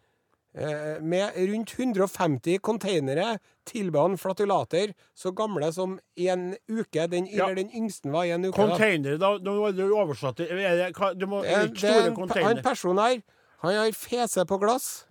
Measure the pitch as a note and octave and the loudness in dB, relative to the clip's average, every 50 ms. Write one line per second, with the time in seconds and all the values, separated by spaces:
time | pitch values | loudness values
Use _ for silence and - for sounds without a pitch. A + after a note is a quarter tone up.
0 | _ _ _ _ _ _ _ _ _ _ - D#3 - D3+ D3+ D3+ D3+ D3+ D#3 D#3+ | _ _ _ _ _ _ _ _ _ _ -12 -8 -6 -6 -6 -6 -6 -6 -8 -6
1 | D#3 D#3+ E3+ F#3 G3 G#3 - F3+ F#3 F#3+ G#3 A3 A3+ - - - B3 C4 A3+ F3+ | -2 0 0 0 0 0 -2 -2 -2 0 0 -2 -4 -6 -6 -4 -2 0 2 2
2 | F#3+ G3 - - F#3+ E3 D3 B2 - E3 F3 F#3+ - A3 A3 G#3+ - G3 G3+ E3 | 2 0 2 0 2 2 2 0 0 0 -2 0 0 -2 -2 -2 -2 0 0 0
3 | C#3 C3 C3+ D#3 F#3 A3+ A3+ G3 _ _ _ _ - - - A#3 G3+ F#3 D#3 D3 | 0 0 0 0 0 -2 -2 -6 _ _ _ _ -18 -10 -6 -4 -4 0 2 4
4 | D3 F3+ G3 E3+ - F#3+ F#3+ - G#3 G3+ G3 E3 C3 - - E3 G3+ G#3+ F#3+ _ | 4 4 2 0 -4 -4 -2 0 0 2 2 2 2 2 0 0 0 0 -4 _
5 | _ _ _ - - F#3 F#3 F#3+ G#3+ G#3+ G3+ D#3+ C#3+ D#3+ E3 F3 F#3 F#3 F#3+ F3 | _ _ _ -10 -8 -6 -4 -4 -4 -2 -2 -2 -2 -2 -2 -2 -4 -6 -6 -8
6 | - _ - - F3 F#3 F#3 F3+ F3+ F3+ F#3+ - _ - A3 A3+ G#3+ - - D#3 | -12 _ -8 -2 0 0 0 0 -2 -4 -8 -10 _ -6 -4 -4 -4 -2 -2 -2
7 | E3 E3+ F3 F3 F3+ F#3+ G3+ G#3 F3+ G3 F#3+ F#3+ F#3+ G#3+ A#3+ A#3 A3 A3 F#3 - | -2 0 0 -2 -2 -2 0 0 0 0 0 -2 -4 -6 -4 -6 -4 -4 -6 -6
8 | - C#3+ C#3+ D#3+ F3+ F3 E3+ E3+ F3+ F#3+ F3+ - F3 - E3+ F3 G#3+ A3 F#3+ D#3+ | -6 -2 -2 0 0 0 0 0 -2 0 2 4 4 4 4 4 4 4 2 2
9 | C#3 C#3 C#3+ D#3+ F#3 G3 G#3 G3+ F#3 G3 G3+ G#3 G#3 G#3 F#3+ F#3 F#3+ G3 G#3 G#3+ | 0 -2 -2 2 2 2 0 0 -2 -4 -2 0 0 0 0 0 0 2 2 2
10 | G3+ D#3+ C#3 - - C3+ B2 - E3 D#3+ F3 F#3 G3 F#3+ F3 F3 F3+ F#3 E3+ - | 2 0 -2 -4 -4 -6 -4 -4 -6 -4 -4 -2 0 2 2 2 2 0 -2 -2
11 | G3+ G3 F3+ F#3+ F#3+ F#3+ G3+ G3+ G3 - E3+ G3+ G#3+ G#3+ A3+ G3+ F#3 G3+ G#3+ A3 | -2 -2 0 -2 -4 -4 -2 -2 0 2 2 2 2 0 -2 0 2 4 6 6
12 | G3 F3 A#3 A3 F#3 F3+ - F#3+ F3 G3+ A#3 B3+ B2+ B3+ C4+ - - F3+ F#3 G3 | 4 4 0 -2 -4 -2 0 2 2 2 2 2 2 -2 -2 0 0 0 2 4
13 | G#3+ A#3+ B3+ A#3+ - _ _ _ _ _ _ _ - D#3+ G3 G#3+ G#3+ A3 G#3+ - | 4 4 2 0 -4 _ _ _ _ _ _ _ -2 0 0 2 2 0 -2 -4
14 | - - B3 A#3+ A#3+ G#3+ - F#3+ F3+ D#3+ G3 F#3+ G3 G#3 A#3+ - - - - - | -8 -4 -2 -2 0 0 0 0 0 0 0 0 2 2 2 2 -2 -8 -10 -12
15 | - - | -10 -4